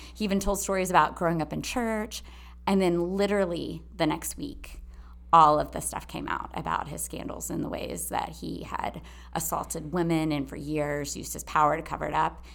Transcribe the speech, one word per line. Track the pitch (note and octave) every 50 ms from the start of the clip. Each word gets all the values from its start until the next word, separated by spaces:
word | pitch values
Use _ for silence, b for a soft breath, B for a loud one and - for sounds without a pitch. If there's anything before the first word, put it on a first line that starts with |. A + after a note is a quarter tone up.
| B B B
he | B G#3+
even | F#3+ G3 G3
told | G3 G3+ G3+ F#3+
stories | - - F#3+ F#3+ F#3 F3+
about | F3+ E3 D#3 - -
growing | - F3+ E3 E3+ E3
up | D3+ D3+
in | C#3 D3+
church. | - - - B3+ A#3 A3+ A3 G#3+ G#3+ A#3 - - - B B B B B B B - -
And | G3 G3
then | F#3+ F3 E3+ F3 E3+ F3 F#3+
literally | G3 G3+ G3 G#3 G3+ F#3+ F3 E3+ D#3 C3+ - - - - - - -
the | E3
next | D#3 D#3+ - - - - -
week, | D3 - - - - - - - - b b b b b b b - - -
all | E3 D#3 D3+ D3+ D3+
of | C#3+ -
the | - -
stuff | - - - - - -
came | - - - -
out | - - - - -
about | - - - - - - D3+
his | - -
scandals | - - - - - - - - - -
and | - D#3+ D#3
the | -
ways | - - - - - F3 - -
that | - - - -
he | D#3+ - - D#3+ - - -
had | - - - - - - - - B B B B B B
assaulted | E3 - - E3+ D3+ - - - E3 D#3 D3 D3+
women | F3+ E3+ E3 E3 D#3+ D#3+ D#3 D3
and | C#3+ C3+ C3+
for | - -
years | C#3+ D3 D#3 D3+ D3 D3 C#3+ D3 C#3+ C#3+ -
used | - - - -
his | D#3+ -
power | - - D#3+ D3+ D3 D3+ E3
to |
cover | D#3+ - D#3 D3+ D#3
it | D3+ D3+
up. | D3+ D#3+ E3 E3 - B B B